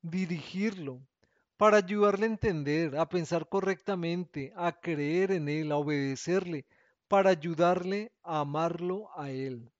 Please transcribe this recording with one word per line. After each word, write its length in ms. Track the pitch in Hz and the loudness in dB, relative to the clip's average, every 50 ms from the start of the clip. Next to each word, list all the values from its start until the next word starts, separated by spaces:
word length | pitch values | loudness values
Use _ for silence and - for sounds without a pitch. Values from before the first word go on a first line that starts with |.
dirigirlo, 1000 | - 170 160 185 190 165 180 156 135 - - 185 202 226 208 190 160 135 131 127 135 _ _ _ _ _ _ _ _ _ _ | -10 -4 -2 -2 -2 -2 -2 -6 -6 -8 -4 -2 -2 -2 -2 -4 -8 -10 -10 -10 -16 _ _ _ _ _ _ _ _ _ _
para 200 | _ 202 214 214 | _ 6 8 8
ayudarle 480 | 214 196 180 208 208 208 208 196 196 208 | 8 4 4 2 4 4 4 4 4 0
a 40 | 226 | 0
entender, 680 | 220 208 - 226 180 156 143 143 147 156 170 156 131 | 0 0 0 0 0 0 0 0 0 0 0 0 0
a 100 | 147 165 | -2 -2
pensar 400 | 156 - 180 165 147 175 170 156 | 0 0 -2 -2 0 -2 -2 -2
correctamente, 1040 | _ - 196 190 190 190 180 _ - 202 180 170 170 175 180 180 - - 151 135 131 214 | _ -2 0 0 0 -2 -2 _ -4 -4 -2 -2 -2 -2 -4 -4 -6 -8 -10 -10 -8 -8
a 240 | 190 175 170 165 _ | -4 -4 -4 -4 _
creer 520 | - 175 165 143 147 143 160 180 190 190 | -6 -4 -4 -2 -2 0 0 0 2 2
en 160 | 190 175 151 | 0 -2 -2
Él, 240 | 143 147 156 160 151 | -2 -2 -2 -2 -2
a 60 | 147 | -2
obedecerle, 880 | 147 147 147 151 143 139 135 135 123 - - 175 190 190 175 170 143 - _ _ _ _ _ _ _ _ | -2 0 0 0 0 0 -2 -4 -4 -4 -2 -2 -2 -2 -2 -8 -8 -10 _ _ _ _ _ _ _ _
para 220 | _ 202 196 196 196 | _ 2 4 6 6
ayudarle 800 | 185 160 147 175 165 147 170 175 180 180 175 185 196 202 214 233 _ _ _ | 4 2 0 -6 0 2 4 4 4 2 0 -4 -4 -4 -6 -8 _ _ _
a 180 | 170 165 151 | -4 -4 -2
amarlo 680 | 147 143 143 151 165 170 175 165 175 180 185 202 214 - - | -2 -2 -2 -2 0 -2 -2 -2 -4 -4 -4 -6 -8 -12 -12
a 140 | 160 143 139 | -10 -10 -8
Él. 400 | 135 131 135 135 127 120 117 110 _ _ | -6 -6 -6 -6 -6 -10 -12 -18 _ _